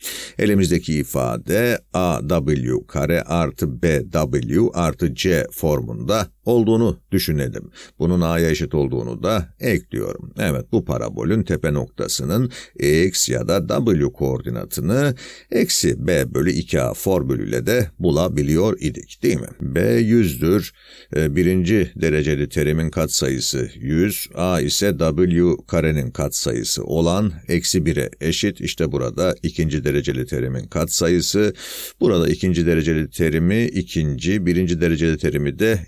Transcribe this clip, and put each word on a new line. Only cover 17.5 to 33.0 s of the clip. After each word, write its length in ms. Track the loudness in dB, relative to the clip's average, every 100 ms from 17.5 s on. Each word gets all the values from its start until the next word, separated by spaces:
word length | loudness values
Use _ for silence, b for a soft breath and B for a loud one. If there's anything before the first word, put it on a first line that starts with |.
| -2 0
de 240 | 0 0 0
bulabiliyor 800 | 2 2 2 0 2 2 2 0
idik, 420 | -4 -6 -12 -4
değil 180 | 0 0
mi? 80 | -4 -10
B 200 | -4 0
yüzdür. 920 | 2 4 4 4 4 2 2 2 0 -10 B B B -2
E, 200 | 0 2
birinci 560 | 2 4 4 2 0 0
dereceli 520 | 0 2 2 0 -2
terimin 420 | 0 0 0 0
katsayısı 800 | -2 -2 0 -2 -2 -2 -4 -6 -6
yüz, 520 | -2 2 2 0 -8
A 260 | -4 0 0
ise 360 | 0 0 0 2
W 580 | 0 2 2 4 4 2 -2
karenin 440 | 0 2 0 -2
katsayısı 760 | -4 -4 -4 -4 -2 -4 -4
olan 480 | -2 0 2 2 0 -4 -2
eksi 380 | -2 0 0 0
bire 240 | 0 -2 -4
eşit. 400 | -4 0 -2 -2
İşte 320 | -6 -2 -2
burada 420 | -2 -4 0 0 0
ikinci 420 | -4 -2 -2 0
dereceli 420 | 0 0 0 -2 -4
terimin 400 | -4 -4 -4 -6
katsayısı. 880 | -4 -2 0 2 2 2 2 0 -2 B B B B
Burada 280 | 2 4 2
ikinci 380 | 2 0 2 2
dereceli 440 | 2 2 0